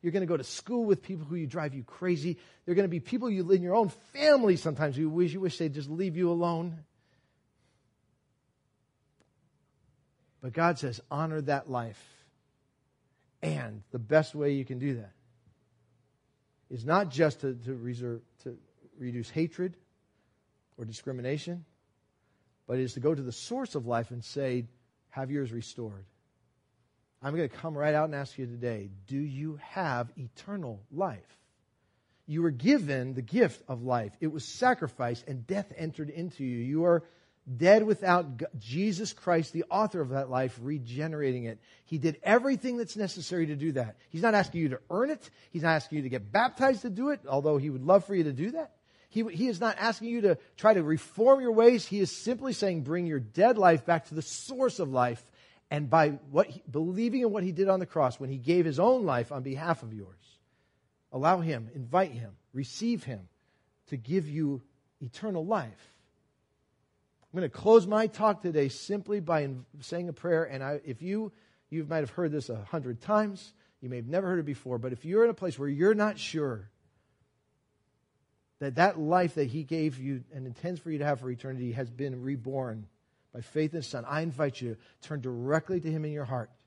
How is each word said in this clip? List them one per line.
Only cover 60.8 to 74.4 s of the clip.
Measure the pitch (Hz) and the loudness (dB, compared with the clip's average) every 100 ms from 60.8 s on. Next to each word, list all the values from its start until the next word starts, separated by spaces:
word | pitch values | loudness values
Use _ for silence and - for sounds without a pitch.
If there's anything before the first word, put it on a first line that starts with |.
| _ _ _ | _ _ _
allow | 135 151 180 | 0 4 4
him, | 165 131 110 | 2 -4 -6
invite | 123 120 165 190 | -10 0 2 2
him, | 117 110 98 _ | -2 -12 -14 _
receive | 127 135 - 226 226 | -8 -8 -4 -2 -2
him | - 110 92 _ _ _ _ _ _ | -4 -12 -12 _ _ _ _ _ _
to | 135 | -10
give | 110 185 151 | -2 -2 -2
you | 151 151 135 - _ _ _ | -2 -2 -2 -8 _ _ _
eternal | 127 - 220 180 | -14 -8 -6 -4
life. | 165 214 120 95 - _ _ _ _ _ _ _ _ _ _ _ _ _ _ | -2 -2 -4 -12 -20 _ _ _ _ _ _ _ _ _ _ _ _ _ _
I'm | 175 | -4
gonna | 165 | -4
close | - 208 226 185 | 0 8 8 8
my | 214 220 | 0 0
talk | - 214 208 | 2 2 2
today | 180 151 139 | 0 2 0
simply | - - 202 196 208 | -2 -6 -6 -2 -4
by | 160 160 | 0 0
in-, | 143 127 123 147 | 0 -6 -12 -20
saying | 131 170 175 | -10 -8 -8
a | |
prayer. | 160 170 160 | -6 0 2
And | 165 135 | 2 -4
I, | 135 147 | -6 -6
if | - 117 | -6 -10
you, | 175 208 220 _ _ _ _ | -6 -4 -6 _ _ _ _
you | 160 | -8
might | 151 160 | -2 -2
have | 135 | -2
heard | - 170 | -2 -2
this | 147 123 | -2 -4
a | 113 | -8
hundred | 101 165 127 117 | -6 -6 -6 -8
times, | - 214 214 190 - _ _ _ | 0 2 2 -6 -16 _ _ _
you | 127 | -10
may | 123 | -8
have | 117 | -2
never | 170 190 | -2 0
heard | |
it | 180 | -2